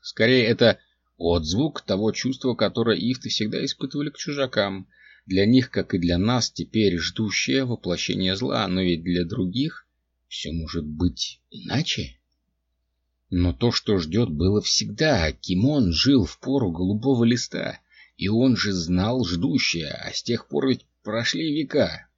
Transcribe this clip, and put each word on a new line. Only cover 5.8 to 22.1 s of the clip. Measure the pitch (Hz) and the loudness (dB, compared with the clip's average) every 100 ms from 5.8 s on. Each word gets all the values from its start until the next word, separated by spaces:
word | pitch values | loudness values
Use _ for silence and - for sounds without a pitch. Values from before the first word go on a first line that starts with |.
| 90 | -2
и | 95 | 0
для | 85 87 | 2 2
нас, | 104 123 110 | 2 0 -2
теперь | - 85 110 101 87 | -6 -4 2 2 2
ждущее | 82 - 110 - - 135 | -4 -4 -2 -2 0 -2
воплощение | 127 113 92 85 - 95 92 95 | -2 -6 -4 -4 -4 -2 -2 -2
зла, | 135 123 98 | -2 -2 -2
но | 92 | 0
ведь | 90 85 | 0 0
для | 85 87 | 0 -2
других | 85 104 92 113 151 - _ _ _ _ _ | -2 -4 -4 -2 -4 -6 _ _ _ _ _
всё | - - | -12 -8
может | 82 80 82 76 | -6 -6 -6 -8
быть | 76 90 - - - _ | -2 -2 -2 -10 -10 _
иначе. | - - 110 165 - 69 - _ _ _ _ _ _ _ _ _ _ _ | -18 -4 -4 -2 -6 -8 -14 _ _ _ _ _ _ _ _ _ _ _
Но | 90 87 | 0 0
то, | 82 117 | 2 0
что | - - 98 | 0 0 0
ждёт, | 80 98 120 | 0 0 0
было | 73 92 104 | 2 2 2
всегда. | 92 - 107 104 156 117 78 | 0 -2 -2 -2 2 2 0
Кимон | - - 90 123 147 98 | -4 -2 2 4 4 2
жил | 78 131 139 | 2 4 4
в | 87 - | 2 -4
пору | - 135 104 | -2 0 0
голубого | 82 92 107 135 123 | 0 0 0 2 4
листа, | 117 123 - - - - _ _ - - | 4 2 -2 -6 -6 -10 _ _ -20 -6
и | 92 | 0
он | 110 131 107 | 4 4 2
же | 101 | 0
знал | 95 82 90 104 127 | -2 0 0 2 0
ждущее, | 87 87 87 139 - 85 76 | -2 0 0 0 0 -4 -6
а | - - | -8 -8
с | - | -8
тех | - - - | -4 -6 -2
пор | 143 135 | -2 0
ведь | 123 _ _ | -2 _ _
прошли | - 110 117 170 165 | -6 -4 -2 -4 -2
века. | 147 147 151 92 - - | -2 0 0 0 -2 -16